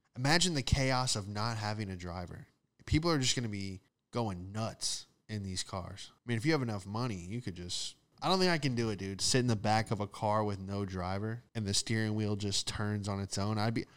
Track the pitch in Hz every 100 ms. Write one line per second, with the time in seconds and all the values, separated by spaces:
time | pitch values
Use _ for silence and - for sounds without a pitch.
0 | _ - 139 170 180 151 - 143 131 127
1 | 127 110 98 104 113 113 107 107 101 92
2 | 87 87 87 - - _ _ _ - 156
3 | 170 151 123 - 117 101 98 92 - _
4 | _ 120 110 90 95 107 110 - - -
5 | - _ - 107 98 92 - 95 87 92
6 | - _ - 117 139 156 120 104 98 110
7 | 123 95 87 117 104 87 87 - - -
8 | _ _ 143 185 185 165 139 120 113 98
9 | 98 95 - 131 123 107 104 110 110 104
10 | 101 - 107 107 104 98 95 101 98 92
11 | 90 98 110 117 - 117 101 98 - 110
12 | 110 107 107 101 104 98 - - 104 104
13 | 101 98 98 - 101 107 110 110 -